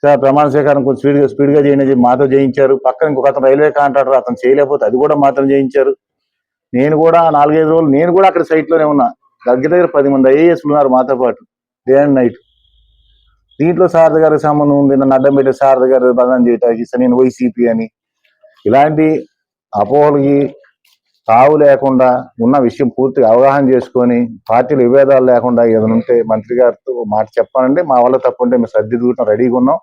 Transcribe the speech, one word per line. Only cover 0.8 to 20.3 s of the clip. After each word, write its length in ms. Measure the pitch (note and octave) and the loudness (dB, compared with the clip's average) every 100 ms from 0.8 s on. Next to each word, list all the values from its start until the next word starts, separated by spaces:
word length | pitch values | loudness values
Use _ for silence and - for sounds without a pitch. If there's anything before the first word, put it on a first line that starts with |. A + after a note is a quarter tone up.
కొంచెం 120 | C3 B2 | -2 -2
స్పీడ్గా, 300 | C#3 C#3+ C#3 | -2 0 0
స్పీడ్గా 400 | - C#3 D3 C#3+ | 0 2 2 2
చేయండి" 180 | C#3 | 0
అని 60 | C3+ | 0
చెప్పి 120 | C3 | 0
మాతో 220 | B2 B2+ | 0 0
చేయించారు. 560 | C3+ C#3 C3+ B2 C3+ C3+ B2+ | 0 0 0 0 0 0 -2
పక్కన 220 | - D#3 | -2 -4
ఇంకొక 200 | C3+ C3+ | -2 -2
అతను 180 | C#3+ C3 | 0 0
రైల్వే 240 | C#3 D3+ | 2 0
కాంట్రాక్టర్, 460 | D3 C#3+ C3 C3 C3+ | 0 -2 0 0 -2
అతను 320 | A#2+ A#2+ B2 | -2 -6 -2
చేయలేకపోతే 360 | C3 C3 C#3+ | 0 0 -2
అది 120 | A2 B2 | -2 -2
కూడా 180 | D3 | -2
మాతో 360 | D3 C#3 C3 C#3 | 0 0 0 -2
చేయించారు. 460 | C#3 C3+ C#3 C3+ C3+ _ _ _ _ _ _ _ | -2 -2 -2 -2 -4 _ _ _ _ _ _ _
నేను 220 | B2 C#3 D#3 | -4 -2 0
కూడా 340 | E3 E3 E3 | 2 2 2
నాలుగైదు 380 | D3 D3 D#3 D#3 | 2 0 0 0
రోజులు 180 | E3 D#3+ | 0 0
నేను 260 | C3+ E3+ | 0 0
కూడా 160 | F3 F#3+ | 2 2
అక్కడ 140 | F3 | 0
సైట్లోనే 420 | D#3+ D#3+ D#3 E3 | -2 -2 0 -2
ఉన్నా. 240 | D3+ D3 A#2+ - _ _ A#2+ | 0 0 -2 -6 _ _ -4
దగ్గర 200 | B2+ C#3 | -2 0
దగ్గర 180 | F3 E3+ | 0 0
పది 220 | D3+ C#3 | 0 0
మంది 220 | C#3 C3 | 2 2
ఐఏఎస్లు 420 | C#3 E3+ E3 D3 | 2 2 0 -2
ఉన్నారు 160 | D3 C#3 | -2 0
మాతో 280 | B2+ B2+ C3 | 0 -2 -2
పాటు, 300 | B2+ - _ _ _ _ - | -4 -6 _ _ _ _ 0
డే 160 | C3+ | 0
and 100 | C#3+ | 2
నైట్. 220 | C3+ A#2+ - _ _ _ _ _ _ _ _ _ _ _ _ | 0 -2 -4 _ _ _ _ _ _ _ _ _ _ _ _
దీంట్లో 280 | D#3 E3+ F#3 | -4 0 0
శారద 280 | F3 D#3+ D#3 | 2 2 2
గారికి 240 | D#3 D3+ | 0 0
సంబంధం 360 | D3+ D3 D3 C#3+ | -2 0 0 0
ఉంది, 180 | C#3 C3+ | 0 0
నన్ను 180 | C3+ | 0
అడ్డం 200 | C3+ C3+ | 0 0
పెట్టే 180 | C#3 C3+ | 0 0
శారద 300 | C3 C3+ C3 | 0 0 2
గారు 300 | B2+ C3 B2+ | 2 2 0
బదనాం 360 | B2 B2 B2+ A#2+ | 0 0 0 0
చేయటానికి, 360 | A#2 A#2+ A2+ A#2 B2 | 0 -2 -4 -6 -4
"నేను 180 | B2+ B2 | -2 0
వైసీపీ 500 | C3 A#2+ B2+ A#2 A#2+ | 0 -2 -8 -2 -2
అని." 240 | A2+ A2+ _ _ _ _ _ _ _ - | -2 -6 _ _ _ _ _ _ _ -2
ఇలాంటి 600 | C3+ D3 D#3 D#3 D#3 - _ _ _ _ G#2 | 0 2 0 -2 -2 -8 _ _ _ _ -6
అపోహలకి 720 | G#2 C#3 D3 C#3+ C#3 | -2 2 2 2 0